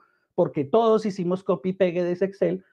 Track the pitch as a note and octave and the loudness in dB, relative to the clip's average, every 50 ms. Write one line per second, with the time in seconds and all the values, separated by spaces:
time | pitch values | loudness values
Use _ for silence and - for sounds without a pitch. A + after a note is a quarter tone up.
0 | _ _ _ _ _ _ - F#3 E3+ - - D#3+ C3+ C3+ F#3+ A3+ A#3 A3 A3 G#3+ | _ _ _ _ _ _ -2 0 0 0 0 -4 -2 2 2 2 4 4 2 2
1 | A3 G#3 F#3+ G3 E3+ F3 F#3 F#3 - - F3+ F#3+ - F#3 F#3+ - F#3+ F3 E3 F3+ | 0 -2 -4 -4 -2 -2 -4 -4 -2 -2 -4 -2 -2 -6 0 0 0 0 2 -2
2 | F3 F3 F3 F3+ G3 G3 G3 - F#3 E3+ F#3 F#3+ _ _ | -2 -2 -2 -2 -2 -4 -2 -2 -2 -2 -2 -4 _ _